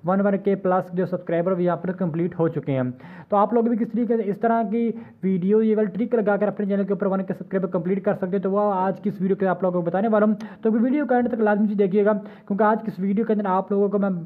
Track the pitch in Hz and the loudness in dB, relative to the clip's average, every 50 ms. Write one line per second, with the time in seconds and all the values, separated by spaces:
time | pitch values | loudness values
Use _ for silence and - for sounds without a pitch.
0 | 151 170 185 196 196 202 196 190 196 202 196 196 - 185 180 185 180 180 175 180 | 0 0 0 2 2 2 0 0 0 0 -2 0 0 0 0 0 0 -2 -4 -4
1 | 185 180 185 175 - - 170 165 170 185 190 175 180 175 170 165 - 180 185 185 | -2 -2 -4 -6 -4 -2 -2 0 0 0 0 0 0 0 0 -2 -4 -6 -4 -2
2 | 196 170 147 165 170 151 - - 165 165 160 151 135 - 135 131 127 127 123 - | -4 -4 -2 -2 -4 -4 0 0 0 0 0 -4 -4 -2 -2 0 0 -2 -4 -8
3 | - - - - - _ 208 202 208 208 226 240 226 240 233 202 240 233 - 220 | -16 -20 -20 -20 -6 _ 2 2 2 4 2 2 2 2 0 0 -2 -2 -2 -2
4 | 247 208 240 226 202 202 190 - - 226 226 226 226 208 208 233 233 226 208 226 | 0 0 0 -2 0 -2 -4 -2 0 0 2 2 0 0 0 0 0 -2 -2 -6
5 | - - - _ - 190 190 180 175 190 208 220 226 220 214 208 214 196 - 185 | -12 -18 -14 _ -2 0 0 0 2 2 4 4 4 4 4 2 0 -2 -2 -4
6 | 240 - 247 233 202 208 202 190 208 202 196 208 208 196 202 196 202 190 202 180 | -2 0 0 0 2 2 2 2 0 -2 0 -2 -2 -2 0 0 0 0 -2 -2
7 | 208 196 190 196 190 190 190 - - - - 190 185 180 180 180 170 180 202 190 | 0 0 0 -2 -2 -4 -6 -8 -8 -4 -4 -2 -2 -2 -2 -2 0 0 -2 0
8 | 180 208 196 - 202 185 180 202 185 190 190 202 208 208 196 185 185 196 190 190 | 0 -2 -2 0 -2 -2 -2 -2 -2 0 0 2 2 0 0 0 0 -2 -2 -2
9 | - 208 196 - 180 185 196 190 190 190 175 180 185 185 175 180 175 170 170 185 | -4 -6 -4 -2 0 -2 0 0 2 0 0 0 0 0 0 0 -2 0 0 0
10 | 202 233 214 208 208 214 214 202 220 214 - - - 226 214 233 220 262 254 302 | 0 2 4 4 4 2 2 -2 -6 -14 -16 -2 0 0 2 2 2 2 2 0
11 | 294 - 254 247 240 226 226 220 220 208 208 202 220 202 214 196 202 185 175 214 | 0 2 2 2 2 0 0 2 2 2 4 2 2 0 2 2 2 2 4 4
12 | 202 208 214 196 202 - - - - - 202 196 214 208 226 220 220 208 - - | 4 4 2 0 -4 -10 -18 -20 -6 -6 0 2 4 2 2 2 -2 -8 -6 -4
13 | 185 196 202 214 233 226 220 208 208 190 185 190 190 - 202 202 202 196 196 202 | -2 0 0 0 0 0 0 0 0 0 0 0 0 0 0 0 2 2 2 0
14 | 196 196 190 170 165 | 0 0 -2 -4 -6